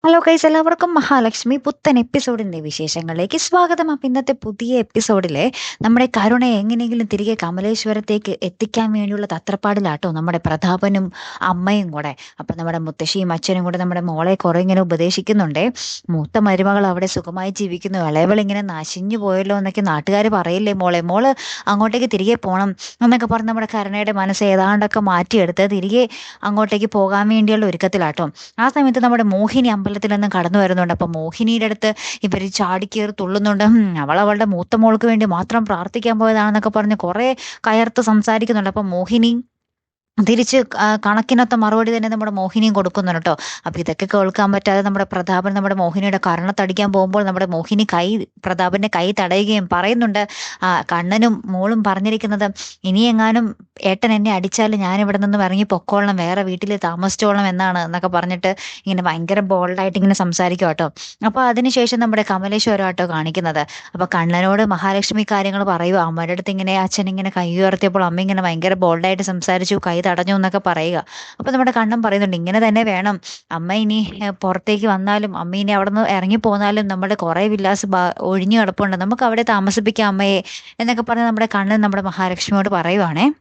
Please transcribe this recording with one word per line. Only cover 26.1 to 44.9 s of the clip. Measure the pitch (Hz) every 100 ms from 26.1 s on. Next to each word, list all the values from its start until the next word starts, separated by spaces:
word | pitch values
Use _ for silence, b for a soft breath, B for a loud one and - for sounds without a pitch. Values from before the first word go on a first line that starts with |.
| B B B
അങ്ങോട്ടേക്ക് | 202 208 214 208 214
പോകാൻ | 214 190 202 208
വേണ്ടിയുള്ള | 220 214 220 208
ഒരുക്കത്തിലാട്ടോ. | 170 190 196 165 151 160 B B -
ആ | 240
സമയത്ത് | 285 277 247
നമ്മുടെ | 240 240
മോഹിനി | 214 190 214 262 247
അമ്പലത്തിൽ | 214 196 202 208
നിന്നും | 202 208
കടന്നു | 190 175 196
വരുന്നുണ്ട്. | 190 180 175
അപ്പൊ | 170 170
മോഹിനിയുടെ | 160 160 - 226 226 220
അടുത്ത് | 214 220 208 B B
ഇവര് | 208 202 196
ചാടിക്കേറി | - 190 185 202 220 208
തുള്ളുന്നുണ്ട്. | 208 185 202 208 202
"ഉം, | 208 226 202 165
അവൾ | 143 165
അവളുടെ | 208 208 220
മൂത്ത | 180 175 226
മോൾക്ക് | 220 220 233
വേണ്ടി | 226 214
മാത്രം | 175 185 226 214
പ്രാർത്ഥിക്കാൻ | 185 190 240 226 220
പോയതാണെന്നൊക്കെ" | 220 220 208 214 214
പറഞ്ഞ് | 214 208 214
കുറെ | 175 190 247 262 B B
കയർത്ത് | - 220 226 240
സംസാരിക്കുന്നുണ്ട്. | 220 214 208 220 226 220 196
അപ്പൊ | 196
മോഹിനി | 202 180 180 233 226 240 247 _ _ _ _ _ _ -
തിരിച്ച്, | 202 233 233 269 247 -
ആ, | 208 214
കണക്കിനൊത്ത | 214 214 220 240 247 240
മറുപടി | 214 220 226
തന്നെ | 226 220
നമ്മുടെ | 220 214
മോഹിനിയും | 202 190 226 220
കൊടുക്കുന്നുണ്ട് | 202 185 - 185 165
ട്ടോ. | 170 151 B B -
അപ്പൊ | 165
ഇതൊക്കെ | 170 160 196
കേൾക്കാൻ | 208 190 190 202
പറ്റാതെ | 202 208 196
നമ്മുടെ | 202